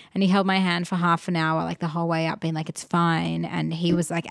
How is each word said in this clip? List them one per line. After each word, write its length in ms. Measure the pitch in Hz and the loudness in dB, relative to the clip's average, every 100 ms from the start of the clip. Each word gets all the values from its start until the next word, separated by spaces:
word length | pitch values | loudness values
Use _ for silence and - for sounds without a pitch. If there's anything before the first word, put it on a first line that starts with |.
| - | -8
and 80 | 190 | 0
he 60 | 196 | 4
held 180 | 196 190 | 4 4
my 120 | 190 | 2
hand 300 | 185 175 175 | 2 0 -2
for 80 | 175 | 0
half 320 | 175 170 - | 2 2 2
an 80 | 170 | 0
hour, 260 | 160 160 | 2 0
like, 140 | 165 170 | -2 -4
the 80 | 170 | -4
whole 200 | 165 170 | -2 0
way 180 | 165 160 | 0 -2
up, 140 | 156 | -2
being 140 | 165 | -4
like, 140 | 160 160 | -4 -6
"It's 160 | - | -10
fine." 600 | - 175 170 165 170 165 | -2 2 2 2 0 -2
And 280 | 165 170 156 | -4 -4 -4
he 180 | 165 175 | -2 0
was, 180 | 170 165 | 0 0
like, 160 | 170 - | -4 -6